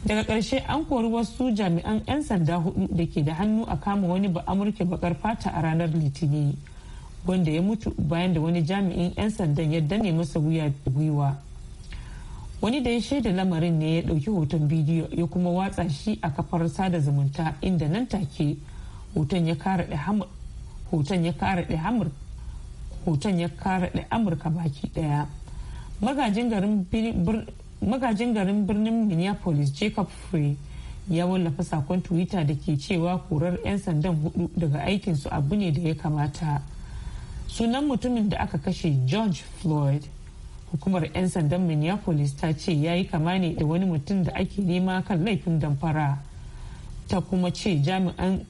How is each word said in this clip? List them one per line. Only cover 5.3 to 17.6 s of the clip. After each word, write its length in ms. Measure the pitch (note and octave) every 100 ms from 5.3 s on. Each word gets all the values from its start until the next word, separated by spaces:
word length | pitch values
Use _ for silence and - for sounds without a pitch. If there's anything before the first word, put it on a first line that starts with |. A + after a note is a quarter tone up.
| A3+ G3+
a 100 | -
ranar 280 | D#3+ D#3+ E3+
Litini, 680 | D#3+ D3 C#3 D3+ D3 C#3+ C#3 - - - - - - -
wanda 260 | F#3 D#3+
ya 80 | D#3
mutu 300 | F#3+ A3 - -
bayan 340 | D3 E3 F#3
da 60 | D#3+
wani 240 | D#3+ E3+
jami'in 480 | D#3 G3 F#3+ - F3 -
yan 140 | G#3
sandan 400 | G#3+ E3+ D3 D#3
ya 80 | E3
danne 320 | D3 G3+ G#3+ D#3+
masa 240 | E3 E3+
wuya 320 | D3+ D#3+ D3+ C#3 -
da 60 |
gwiwa. 440 | C3 D#3 D3 C#3 C#3 - - - - - - - - - - - -
Wani 200 | G3+ C#4
da 80 | B3
ya 80 | A#3
shaida 320 | G#3 C#4+ A3
lamarin 460 | F3+ F#3+ E3 F3 D#3+
ne 160 | D#3 E3
ya 60 |
ɗauki 260 | D3+ E3 C#3
hoton 360 | G3+ D3 E3+ D3
bidiyo 380 | D#3+ D3+ E3 D#3+
ya 140 | - E3+
kuma 220 | F3+ F3
watsa 400 | F3 G3 G3 E3+
shi 280 | C#3 - G#3+
a 80 | E3
kafar 400 | C#3 - F3 E3
sada 300 | - F#3+ F3
zumunta 540 | C#3+ C#3+ C#3 C#3 D#3+ D#3